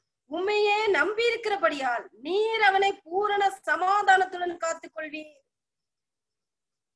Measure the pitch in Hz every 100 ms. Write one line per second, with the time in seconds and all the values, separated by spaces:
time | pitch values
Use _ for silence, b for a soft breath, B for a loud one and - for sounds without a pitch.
0 | _ _ _ 302 381 415 415 415 440 381
1 | 320 427 466 466 440 403 330 294 262 233
2 | - 208 269 381 440 453 415 392 392 -
3 | 311 359 415 403 392 381 - 311 359 403
4 | 392 381 370 359 359 339 330 330 339 320
5 | 311 302 311 294 _ _ _ _ _ _
6 | _ _ _ _ _ _ _ _ _